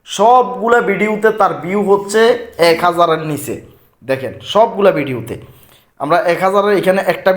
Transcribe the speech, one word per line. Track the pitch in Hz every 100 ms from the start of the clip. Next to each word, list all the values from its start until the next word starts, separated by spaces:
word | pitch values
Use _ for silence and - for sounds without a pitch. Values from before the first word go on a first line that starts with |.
| -
সবগুলা | - 220 254 214 190 226 240 240
ভিডিওতে | 247 214 214 220 214
তার | 190 156
ভিউ | 165 202 196
হচ্ছে | 196 202 214 226 247 - - 170
এক | 165 175
হাজারের | 170 170 160 156
নিচে। | 143 120 85 - _ _ _
দেখেন | 117 131 127 98 -
সবগুলা | 202 226 196 196 160
ভিডিওতে | 139 123 113 101 - _ _ _ _ -
আমরা | 143 170 180
এক | 170 190
হাজারের | 202 202 196
এখানে | 185 196 190
একটা | 165 185